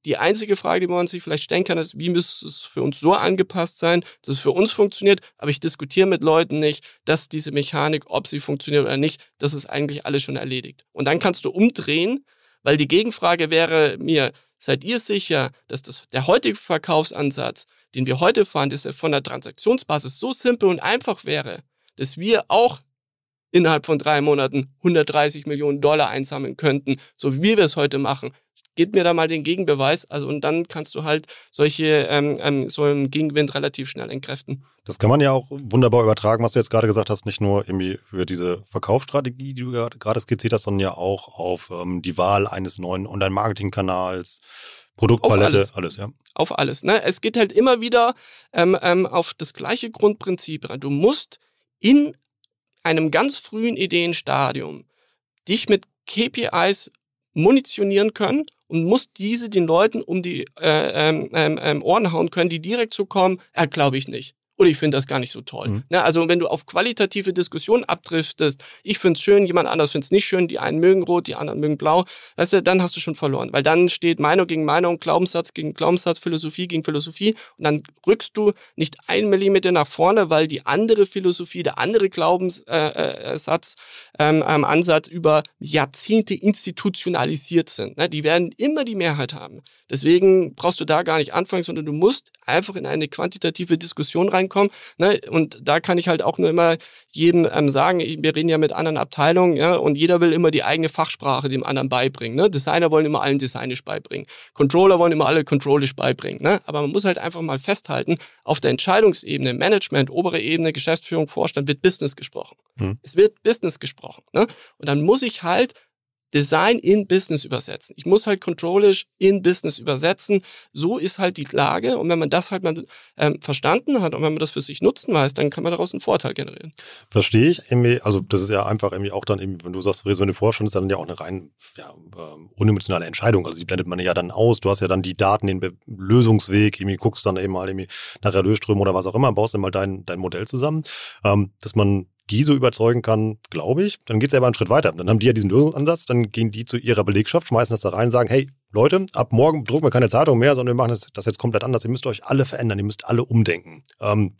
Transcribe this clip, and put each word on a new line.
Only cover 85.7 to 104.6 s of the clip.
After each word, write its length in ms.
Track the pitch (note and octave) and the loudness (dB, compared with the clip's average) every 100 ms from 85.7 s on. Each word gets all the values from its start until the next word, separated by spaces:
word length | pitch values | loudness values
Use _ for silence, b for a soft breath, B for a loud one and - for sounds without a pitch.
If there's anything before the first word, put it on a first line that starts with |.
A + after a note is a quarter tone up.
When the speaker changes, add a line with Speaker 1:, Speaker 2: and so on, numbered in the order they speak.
| D3+ C#3 - - A3 G#3+ | -2 -2 -6 0 0 2
Speaker 1:
institutionalisiert 1400 | G3 G3 G3+ - - G#3 F#3 - E3+ D3 D3+ - E3+ - | -2 0 0 -4 -4 -6 -4 -4 -2 -2 -4 0 0 0
sind. 260 | - G2 - | -6 -8 -4
Ne, 120 | E3 | -4
die 160 | D3+ | -2
werden 260 | D3+ E3+ F3 - | 0 0 0 -2
immer 280 | B3+ D#4 | -2 0
die 120 | B3 G#3 | -4 -2
Mehrheit 380 | E3+ D3 B2+ | -2 -2 -6
haben. 260 | - E2 - - b b | -8 -16 -20 -20 b b
Deswegen 680 | C#3 C3+ F3 F#3+ F#3+ E3 - | -4 4 6 6 6 2 -2
brauchst 240 | F3 F3+ | -4 -2
du 40 | |
da 180 | D#3 D#3 | 0 0
gar 140 | F3 D#3+ | 2 0
nicht 140 | C#3 | 0
anfangen, 300 | - F#3 F#3+ | -2 -2 -4
sondern 240 | E3+ D#3+ D3+ | -4 -6 -6
du 60 | |
musst 400 | D3 F#3+ C4+ - _ | 2 2 2 -8 _
einfach 300 | - C#3+ G3+ G3 | -2 -2 -2 -8
in 100 | - | -6
eine 220 | D3+ D3+ | -4 -6
quantitative 680 | - F3 F#3+ E3+ D#3+ F3 E3 | -6 -8 -4 -6 -4 -2 -2
Diskussion 500 | E3+ - D3 E3 F#3+ | -2 -8 -6 -2 0
reinkommen. 420 | F#3+ F#3+ G3 G3+ B B B | 0 0 0 0 B B B
Ne? 220 | F3+ G3+ - | 2 2 0
Und 280 | E3 D#3 - | -2 -2 -4
da 180 | C3+ D#3 | 0 0
kann 160 | - F3 | 2 -2
ich 120 | F3 | 0
halt 140 | D#3+ | 0
auch 140 | - E3 | 0 0
nur 140 | F3 | 0
immer 260 | E3 E3+ E3 B B B | 4 2 2 B B B
jedem, 380 | - E3 F3 E3 | 2 4 6 4
ähm, 180 | B2 C#3+ | 2 2
sagen, 320 | C#3 D#3 F3+ | 4 2 2
ich, 220 | D#3+ D#3 | -2 -2
wir 140 | D#3 D#3+ | -2 0
reden 140 | E3+ | 2
ja 80 | D#3+ | 2
mit 140 | D3+ | 2
anderen 260 | - D#3+ D#3 | 0 -2 -2
Abteilungen, 580 | - - D3 F3 F3+ D3 | -4 0 2 4 4 4
ja, 200 | D#3+ F3+ | 2 2
und 180 | - | 2
jeder 260 | C#3+ E3 F3 | 2 4 4
will 120 | E3+ | 4
immer 180 | D#3+ E3+ | 4 4
die 140 | D3 | 2
eigene 260 | F2+ D#3 D#3+ | 0 0 -2
Fachsprache 580 | - D#3+ - D3 C3 C#3 | -2 -4 -2 -2 -2 -2
dem 160 | C3+ | -4
anderen 240 | - C3+ C3 | -4 -4 -2
beibringen. 480 | B2+ C3 C3+ A#2 B2 | 0 0 -2 -6 2
Ne? 140 | G3+ | 2
Designer 400 | D#3 C3+ D#3+ E3+ | 2 0 2 4
wollen 160 | D#3 D#3 | 4 2
immer 160 | D3+ | 0
allen 160 | C#3 C#3 | 0 0
Designisch 440 | C3 B2 B2+ B2+ | -2 -6 -8 -8
beibringen. 440 | - D3+ - F#2 - B B | -8 -10 -8 -12 -12 B B
Controller 460 | _ | _